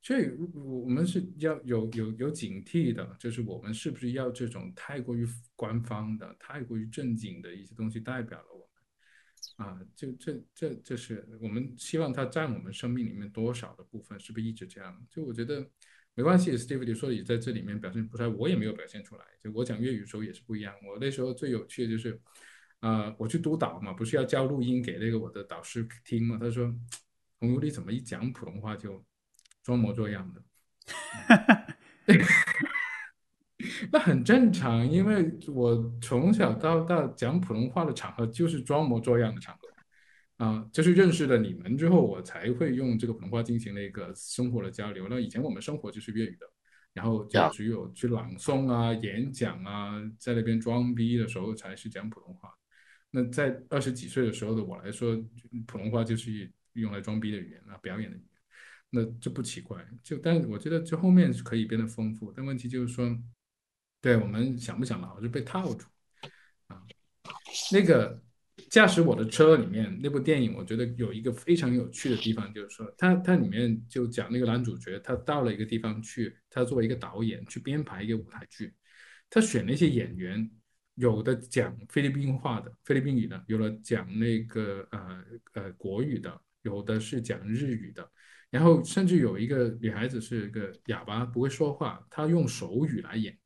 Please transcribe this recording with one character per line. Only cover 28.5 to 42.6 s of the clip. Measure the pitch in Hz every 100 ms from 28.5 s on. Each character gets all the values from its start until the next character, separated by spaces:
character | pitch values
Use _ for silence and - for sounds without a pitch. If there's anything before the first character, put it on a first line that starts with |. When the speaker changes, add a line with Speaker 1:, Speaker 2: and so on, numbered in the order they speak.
| 95
Speaker 1:
話 | 107 104
就 | 104 95 _ _ _ _ _ _
裝 | - 123
模 | 107
作 | 113 107
樣 | 101 92
的？” | - - _ _ _ - - - - - 226 - 208 - - - - -
<laughs> | 185 180 - - - - - - - - _ _ _ _ _ - - -
那 | 302
很 | 180 131
正 | 120 247 233
常， | 175 131 117 123
因 | 170
为 | 196 214 165 - -
我 | 135 120 117 117 -
從 | - 123 165
小 | 214 143
到 | 113 160 165
大 | 165 170 131
講 | - 120 170
普 | 180
通 | 110 131
話 | -
的 | 147
場 | 120 -
合 | - 117
就 | 117 165
是 | 156
裝 | 123 147 156
模 | 113
作 | 113 120
樣 | 113
的 | 98
場 | - -
合。 | - - _ _ _ _ _ _
啊， | 113 110 110
就 | -
是 | 165 180
認 | 185
識 | 165 143
了 | 120
你 | 101
們 | 87 90 135
之 | 165
後， | 170
我 | 123 92
才 | 92 - 117
會 | 123